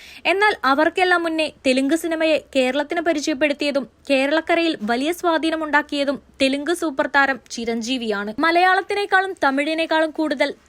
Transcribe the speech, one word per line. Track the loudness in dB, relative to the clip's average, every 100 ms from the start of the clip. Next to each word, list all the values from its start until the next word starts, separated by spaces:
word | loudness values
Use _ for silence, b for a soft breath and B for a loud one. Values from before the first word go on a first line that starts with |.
| B B -2
എന്നാൽ | 2 2 2 2
അവർക്കെല്ലാം | 2 2 2 2 2
മുന്നേ | 0 -2 -4 -2 0
തെലുങ്ക് | 2 2 0
സിനിമയെ | -2 0 2 0 0 0
കേരളത്തിന് | 0 0 -2 -2 0
പരിചയപ്പെടുത്തിയതും | 0 -2 0 0 0 -2 -2 -4 _ -2
കേരളക്കരയിൽ | 0 2 0 0 0 0 -2 -2
വലിയ | -2 -2 -2
സ്വാധീനമുണ്ടാക്കിയതും | 0 0 0 -4 0 0 0 -2 -2 -4 -6 -2
തെലുങ്ക് | 0 0 -2 -2
സൂപ്പർ | -2 -2 0 2
താരം | 2 0 -8
ചിരഞ്ജീവിയാണ്. | -10 -6 -4 -4 -4 -4 -4 -4 -2
മലയാളത്തിനേക്കാളും | 0 4 4 2 0 -4 0 0 0 -2 0
തമിഴിനേക്കാളും | 0 -2 -2 0 0 0 -2
കൂടുതൽ | -2 0 -2 -4